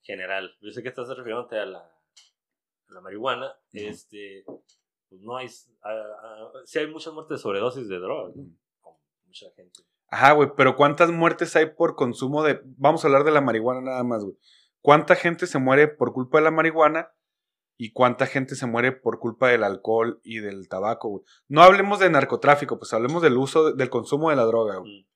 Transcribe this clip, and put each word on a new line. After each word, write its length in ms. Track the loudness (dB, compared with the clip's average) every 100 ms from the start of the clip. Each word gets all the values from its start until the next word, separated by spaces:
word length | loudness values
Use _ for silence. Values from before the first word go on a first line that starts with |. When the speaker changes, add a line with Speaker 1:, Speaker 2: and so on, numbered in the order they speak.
Speaker 1:
general. 500 | -14 -14 -10 -10 -10 _
Yo 100 | -18
sé 100 | -14
que 80 | -14
estás 180 | -14 -14
refiriéndote 500 | -14 -10 -12 -10 -10
a 60 | -10
la, 140 | -14
a 1120 | _ _ _ _ _ _ _ _ _ _ _
la 80 | -20
marihuana. 440 | -18 -8 -6 -6 -10 -16 _
Speaker 2:
Ujú. 140 | -14 -14
Speaker 1:
Este, 580 | -14 _ -20 -20 -20 -20
pues, 760 | -20 _ _ _ _ _ _
no 160 | -14 -14
hay, 80 | -14 -18 _ _
a, 60 | -12
a, 600 | -12 -12 -18 -20 -20 -20 -20 -10
sí 140 | -8
hay 80 | -8
muchas 260 | -12 -16
muertes 240 | -18 -12 -10
de 40 |
sobredosis 440 | -6 -4 -4 -6 -10
de 120 | -10
droga, 300 | -8 -8 -10 -16
¿no? 60 |
Speaker 2:
Ujú. 160 | -20 _ _ _
Speaker 1:
Con 120 | _ _ _ _ _
mucha 180 | -20 -20 _
gente. 280 | _ _ _ _ _
Speaker 2:
Ajá, 220 | 4 6
güey, 180 | 6 4 4
pero 180 | 2 6
¿cuántas 360 | 2 4 2
muertes 440 | 4 0 0 0 2
hay 120 | 0
por 280 | 0 -2 0
consumo 460 | -4 -2 -4 0
de, 160 | 0 -2 -8
vamos 380 | 0 2 2
a 40 | 4
hablar 160 | 4
de 80 | 4
la 100 | 2
marihuana 400 | 2 0 -2 -4
nada 220 | -6 -6
más, 200 | -4 -4 -6
güey? 100 | -14 _ _ _ _
¿Cuánta 340 | 6 6 6 2
gente 300 | 2 -4 -4
se 140 | -2
muere 280 | 2 4 4
por 260 | 2 -4
culpa 260 | -4 0 2
de 60 | 2
la 60 |
marihuana? 600 | 2 0 4 2 2 -8 _ _ _ _ _ _ _
¿Y 140 | -14
cuánta 340 | 0 2 2 -2
gente 300 | -2 -6 -6
se 100 | -4
muere 260 | -2 -2
por 280 | -2 -6 -4
culpa 300 | -8 0 2
del 140 | 2
alcohol 560 | 0 -4 -2 0 -2 -6
y 160 | -14 -12
del 280 | -12 -14 -12
tabaco, 420 | -6 -6 -6 -8
güey? 140 | -12 _ _ _
No 140 | 6
hablemos 380 | 6 6 0 2
de 100 | 4
narcotráfico, 680 | 4 0 0 2 2 0 -8
pues 120 | -6
hablemos 280 | -4 -2 2
del 160 | 2 2
uso, 280 | 0 2 0
de-, 80 | 0
del 140 | -4
consumo 400 | -4 -4 -2 0
de 40 | 0
la 100 | 2
droga, 320 | 0 -2 -6
güey. 240 | -14 -20
Speaker 1:
Mm. 40 | _